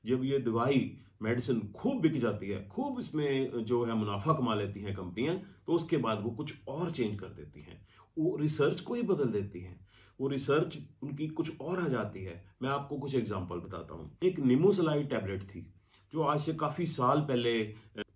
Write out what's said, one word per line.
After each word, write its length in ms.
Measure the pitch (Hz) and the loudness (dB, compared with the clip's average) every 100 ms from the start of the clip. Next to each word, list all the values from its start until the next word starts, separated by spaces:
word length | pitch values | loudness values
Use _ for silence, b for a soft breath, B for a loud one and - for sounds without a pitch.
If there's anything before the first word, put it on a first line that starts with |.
| 107 | -2
जब 180 | 127 | 0
ये 140 | 131 135 | 2 2
दवाई, 580 | 117 117 131 135 92 B B B | 2 2 4 4 2 B B B
मेडिसिन 500 | 110 123 123 117 104 - | 0 0 2 0 -2 -2
खूब 240 | 240 269 | 0 2
बिक 120 | 160 | 2
जाती 360 | 139 113 101 98 | 2 0 -2 -4
है, 200 | 101 - | -6 -6
खूब 320 | - 277 247 | -4 -4 -4
इसमें 640 | - 151 147 135 131 120 | -4 -2 0 2 0 -2
जो 200 | 110 123 | 0 2
है 100 | 120 | 2
मुनाफा 380 | 113 107 101 147 | 0 0 -2 2
कमा 220 | 156 120 | 2 2
लेती 260 | 104 98 101 | 0 -2 -4
हैं 140 | 98 | -6
कंपनियां, 420 | 98 90 90 143 185 | -6 -6 -2 0 0
तो 360 | - - - | -4 -12 -2
उसके 240 | 165 - 156 | 0 2 0
बाद 260 | 113 107 | 2 0
वो 80 | 110 | -2
कुछ 240 | 113 147 - - | -4 -8 -10 -10
और 220 | 143 180 | -4 -4
चेंज 300 | 147 110 104 | 0 -2 -2
कर 60 | 95 | -8
देती 340 | - 73 73 | -12 -16 -18
हैं, 260 | 80 87 b b b - | -18 -20 b b b -2
वो 180 | 160 147 | 0 2
रिसर्च 440 | 151 - - - | 0 4 2 2
को 140 | - | -4
ही 80 | 240 | -4
बदल 220 | 214 165 | 0 2
देती 360 | 127 104 98 90 | 2 0 -4 -8
हैं, 260 | 90 - b b b b | -14 -16 b b b b
वो 80 | 135 | -4
रिसर्च 500 | 135 - 147 180 - - - | -2 2 2 2 -4 -14 -12
उनकी 260 | 143 147 156 | -10 -6 -6
कुछ 320 | 156 160 - | -4 -6 -6
और 200 | 160 180 | -4 -2
आ 80 | 165 | 0
जाती 360 | 120 101 95 | -2 -4 -6
है। 200 | 95 85 b b | -10 -12 b b
मैं 80 | 127 | -4
आपको 280 | 139 143 135 | -4 -4 -6
कुछ 160 | 139 | -2
एग्जांपल 420 | 135 104 98 87 87 | -2 0 -4 -4 -8
बताता 380 | 90 90 78 | -8 -10 -10
हूँ। 240 | 78 76 - | -12 -14 0
एक 180 | 185 175 | 0 4
निमोसलाइड 720 | 131 127 185 202 160 147 143 | 6 8 8 6 4 2 0
टैबलेट 320 | 113 95 98 | -2 -2 -6
थी 320 | - 85 - - b b b | -8 -12 -16 -20 b b b
जो 100 | 160 | -2
आज 180 | 147 151 | 2 2
से 140 | 151 | 0
काफी 320 | 156 147 - 170 | 0 -2 0 -2
साल 340 | - 127 147 | 2 4 4
पहले, 420 | 147 123 120 117 | 4 2 2 2
अ, 120 | 107 B B 107 104 | 0 B B -10 -10